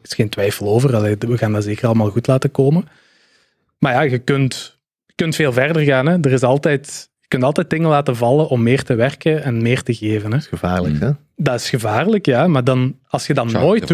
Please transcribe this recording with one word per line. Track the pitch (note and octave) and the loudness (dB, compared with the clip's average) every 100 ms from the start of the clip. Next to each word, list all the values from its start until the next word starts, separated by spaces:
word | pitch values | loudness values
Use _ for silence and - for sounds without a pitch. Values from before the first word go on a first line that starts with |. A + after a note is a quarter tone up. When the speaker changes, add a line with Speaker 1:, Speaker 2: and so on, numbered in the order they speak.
Speaker 1:
is | - | -14
geen | - G#2+ | -4 -4
twijfel | - G2+ - G2+ | 0 -4 -2 -2
over. | A2+ C3+ A2+ | 0 2 0
Allee, | G#2+ G#2 | 0 -2
we | A#2+ A2+ | -2 -2
gaan | A2 | -2
dat | G#2+ | -2
zeker | G#2 G#2 A#2+ | -4 -4 0
allemaal | A2+ G#2+ | 0 0
goed | A2 - | -2 0
laten | C3+ C#3+ | 0 0
komen. | - C#3 E3 - _ _ _ _ _ _ _ _ _ | 0 2 0 -4 _ _ _ _ _ _ _ _ _
Maar | C#3 | 0
ja, | B2+ | 2
je | D3+ B2 | 0 -2
kunt, | - C#3 C3+ - - _ _ _ _ | -2 0 0 -4 -16 _ _ _ _
je | - | -6
kunt | E3 D3+ | -4 0
veel | D3+ | 0
verder | A#2+ C#3+ E3 | 2 2 2
gaan, | C#3+ C3 C#3 | 2 2 2
hè. | F3+ | 2
Er | C#3 | 2
is | B2+ | 2
altijd, | A#2+ C#3+ D#3 C#3+ - - - _ | 2 2 0 -2 -4 -18 -20 _
je | _ | _
kunt | C3 | 0
altijd | C3 D#3 E3+ | 0 0 -2
dingen | D#3+ D#3+ | 0 2
laten | D3 C#3+ A#2+ | 2 0 0
vallen | A#2 C#3+ - | 2 2 2
om | B2+ | 0
meer | A#2 C3+ | 2 0
te | - A#2 | 0 0
werken | B2 - E3 D#3 | 0 0 -2 -2
en | C#3 A#2 | -2 -2
meer | A#2 B2 | 0 -2
te | - | -2
geven, | A#2 G#2+ G#2+ | -4 -2 -4
hè. | G#2 | -2
Speaker 2:
Dat | B2+ | -4
is | - | -4
gevaarlijk, | - F2+ F2+ E2+ D2+ | -6 -2 -2 -2 -2
Speaker 3:
Hmm. | G#2+ | -2
Speaker 2:
hè? | C#3+ _ - | -4 _ -4
Speaker 1:
Dat | C#3 B2 | -2 -2
is | - | -4
gevaarlijk, | B2+ G#2+ G#2+ F3 G#3+ - | -4 -2 -2 0 0 2
ja. | A#2+ F3 | 2 2
Maar | C#3 | 2
dan, | B2+ B2+ B2+ - _ | 2 2 0 -4 _
als | C#3 - | -8 -2
je | |
dat | C3+ A#2 | -2 0
Speaker 3:
Tja, | G#2+ | 0
Speaker 1:
nooit | C#3+ A3+ | 2 2
Speaker 3:
hangt | F3 | 2